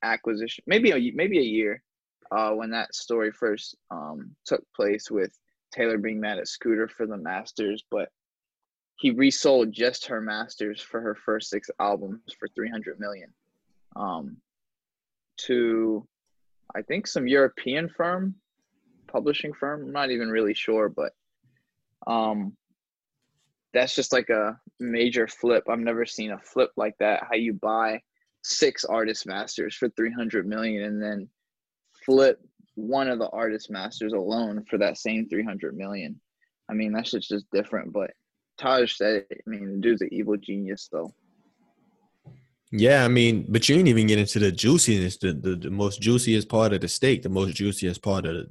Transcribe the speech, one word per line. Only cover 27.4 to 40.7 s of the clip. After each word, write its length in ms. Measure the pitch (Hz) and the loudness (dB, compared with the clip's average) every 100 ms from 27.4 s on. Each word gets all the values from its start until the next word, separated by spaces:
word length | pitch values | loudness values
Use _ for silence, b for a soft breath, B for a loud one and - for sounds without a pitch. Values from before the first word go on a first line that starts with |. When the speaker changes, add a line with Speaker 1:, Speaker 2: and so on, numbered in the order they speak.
| 117 | 0
Speaker 1:
buy 460 | 98 107 113 110 110 - _ _ _ | -2 0 0 0 -2 -10 _ _ _
six 420 | - - 147 - | -6 2 2 0
artist 420 | - 113 110 110 101 | -2 0 0 -4 -6
masters 500 | 95 110 - 85 - | -8 -8 -6 -6 -4
for 120 | 120 | -4
three 200 | - 117 | -2 -4
hundred 340 | 120 113 107 92 | -2 -4 -2 -2
million 360 | 110 113 104 | -4 -4 -4
and 160 | 104 104 | -4 -6
then 260 | 104 104 95 _ _ _ _ _ _ _ - | -6 -6 -10 _ _ _ _ _ _ _ 4
flip 340 | 131 135 117 _ _ _ - | 6 6 4 _ _ _ -12
one 300 | 110 135 135 | -2 0 0
of 100 | 120 | -2
the 100 | 110 | -4
artist 400 | 110 113 107 - | -2 -2 -4 -8
masters 440 | 98 101 - 107 | -10 -8 -6 -4
alone 500 | 107 92 113 110 104 104 | -2 -2 -2 -2 -6 -4
for 80 | 101 | 0
that 180 | 98 80 | 0 -2
same 320 | 113 110 110 | -4 -4 -2
three 160 | 101 | -4
hundred 320 | 113 98 80 - | -4 -6 -8 -8
million. 420 | 98 101 78 - _ _ _ _ - | -8 -8 -10 -14 _ _ _ _ -8
I 20 | |
mean, 200 | 107 107 | -4 -2
that 120 | 107 117 | -4 -4
shit's 220 | 110 - | -6 -4
just 160 | 101 - | -6 -2
different, 400 | 98 104 107 - | -4 -2 -6 -6
but 180 | 101 92 - _ _ _ - | -6 -6 -10 _ _ _ -8
Taj 380 | 131 131 117 - | 0 2 2 2
said 300 | 104 107 98 | 0 0 -2
it. 120 | - 110 | -12 -12
I 40 | |
mean, 240 | 104 98 | -10 -6
the 60 | 98 | 0
dude's 200 | 117 107 | 2 2
an 80 | 95 | 0
evil 260 | 101 107 104 | -4 -2 -2
genius, 500 | 98 101 95 | -4 -6 -6